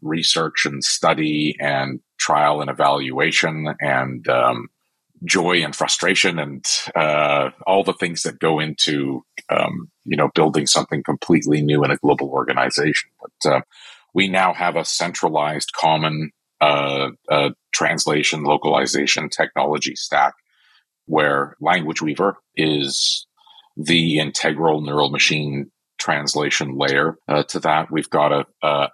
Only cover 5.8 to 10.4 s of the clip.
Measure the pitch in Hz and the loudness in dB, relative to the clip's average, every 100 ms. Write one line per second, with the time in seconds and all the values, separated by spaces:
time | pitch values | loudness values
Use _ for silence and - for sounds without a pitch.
5.8 | 76 - 87 95 95 85 71 67 - - | -2 0 0 2 0 0 -4 -6 -4 -4
6.8 | - 85 76 76 73 71 67 - - 98 | -2 0 2 2 2 2 0 -4 0 2
7.8 | 95 - 90 82 80 73 80 76 78 76 | 2 0 -4 -4 -6 -2 0 0 -2 -2
8.8 | - 71 69 67 - - - - - - | 0 0 -2 -4 -10 -18 -2 0 0 -2
9.8 | - _ - 73 73 82 | -12 _ -4 0 0 2